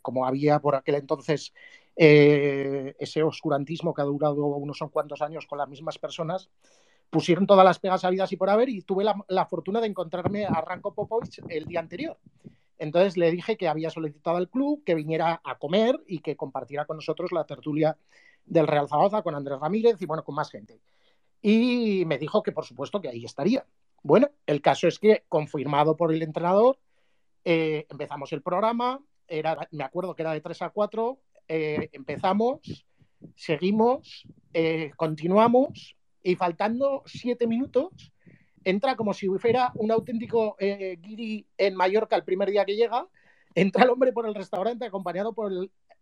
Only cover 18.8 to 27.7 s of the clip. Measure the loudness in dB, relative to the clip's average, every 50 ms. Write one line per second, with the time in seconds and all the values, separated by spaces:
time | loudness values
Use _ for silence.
18.8 | 0 2 2 2 4 4 2 0 -2 -4 -6 -6 -6 -6 -6 -4 -4 -2 0 4
19.8 | 4 4 2 2 -2 -6 -6 -6 -6 -6 -6 -6 -6 -6 -8 -14 -20 -20 -20 _
20.8 | _ _ _ _ _ _ _ _ _ _ _ _ 2 4 4 4 4 2 2 2
21.8 | 0 0 0 0 0 0 -2 -2 -2 0 0 0 0 0 -4 -6 -8 -8 -10 -10
22.8 | -8 -6 -6 -6 -6 -8 -10 -10 -12 -12 -8 -2 0 2 2 0 -2 _ _ _
23.8 | _ _ _ _ 2 4 6 6 6 4 0 _ _ -2 -2 2 2 2 2 4
24.8 | 2 0 0 4 4 4 4 4 2 _ -2 -2 -2 -2 -6 -6 -4 0 2 4
25.8 | 4 4 2 2 0 0 0 -2 -4 -4 -4 -2 0 2 4 4 4 4 2 0
26.8 | _ _ _ _ _ _ _ _ _ _ _ _ _ 0 2 2 2 0